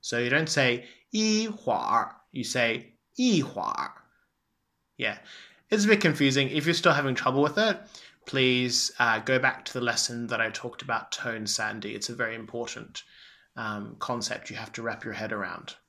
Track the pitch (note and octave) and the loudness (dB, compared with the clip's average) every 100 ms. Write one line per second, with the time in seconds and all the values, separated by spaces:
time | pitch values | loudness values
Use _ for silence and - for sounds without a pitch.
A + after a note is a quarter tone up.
0 | - A#2+ A#2+ C#3+ D#3+ D3 C3 A#2+ - - | -2 -2 2 2 2 4 4 2 -4 -20
1 | _ G#3+ A3 G#3+ A3 G#3 - G2 - A2+ | _ 0 4 2 2 -4 -2 0 2 2
2 | - - _ - A#2 C3 A#2 A2 - _ | 2 -8 _ -8 -4 0 0 0 -8 _
3 | _ - B3+ F#3 - G2 D#2+ - - - | _ 0 4 4 2 -4 -4 -4 -6 -10
4 | _ _ _ _ _ _ _ _ _ _ | _ _ _ _ _ _ _ _ _ _
5 | A2+ G#2 - - - _ _ G#3+ G#3 G#3 | -6 -6 -14 -20 -20 _ _ 2 6 6
6 | E3+ D3 C#3 C3+ C3+ D3+ D3 D#3+ F3+ D3 | 6 4 4 4 2 2 0 4 4 4
7 | C#3 B2 C#3 C3 D3 D3 A3 G3 - - | 2 0 2 4 2 4 2 0 -6 -20
8 | - _ - C3+ B2+ B2+ B2 A#2+ - - | -20 _ -4 2 4 4 2 0 -2 2
9 | A#2+ A2 A2 C3 C3 - - B2+ A#2+ A2 | 2 2 2 2 2 0 -8 -4 -2 0
10 | - A#2+ A#2 A2+ A2+ G#2+ A#2+ - - A2+ | -2 -4 -4 -2 -2 -4 -10 -10 -4 -4
11 | - - B2 A2+ G#2+ - G#2+ G#2+ G#2 G#2+ | -4 -8 -6 -6 -4 -4 -4 -6 -8 -8
12 | - A#2+ A2+ A2+ A2 A#2 A#2 - A2 - | -8 -4 -6 -6 -10 -8 -8 -10 -12 -16
13 | - - - - _ - A2 G#2 G#2+ - | -16 -20 -20 -20 _ -10 -6 -6 -8 -10
14 | - A#2+ - A2 - G#2 A2 - A#2 G#2+ | -6 -4 -4 -6 -8 -12 -10 -8 -6 -6
15 | A2+ G2+ G#2+ A2 F#2 E2+ - - | -8 -8 -6 -6 -6 -10 -14 -18